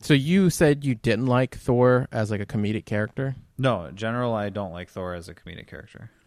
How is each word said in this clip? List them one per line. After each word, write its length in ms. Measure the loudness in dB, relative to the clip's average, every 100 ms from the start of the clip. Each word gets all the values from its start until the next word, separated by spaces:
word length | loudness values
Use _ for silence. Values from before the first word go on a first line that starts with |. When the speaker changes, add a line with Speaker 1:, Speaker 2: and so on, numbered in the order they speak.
Speaker 1:
So 120 | 2
you 360 | 2 4 4 4
said 340 | 4 4 4
you 100 | 0
didn't 320 | -2 0 2 2
like 300 | 2 2 -2
Thor 500 | 0 4 6 4 2
as, 180 | -2 -2
like, 100 | -4
a 60 | -4
comedic 380 | -2 -2 -2
character? 520 | -4 -4 -4 -4 -6 -8 -12 -2
Speaker 2:
No, 300 | 0 0 -4
in 100 | -8
general, 380 | -6 -2 -2
I 160 | -2 -4
don't 220 | -4 -8
like 180 | -8 -12
Thor 240 | -8 -8
as 140 | -8 -12
a 60 |
comedic 320 | -16 -16 -16 -16
character. 440 | -18 -18 -20 -20 -20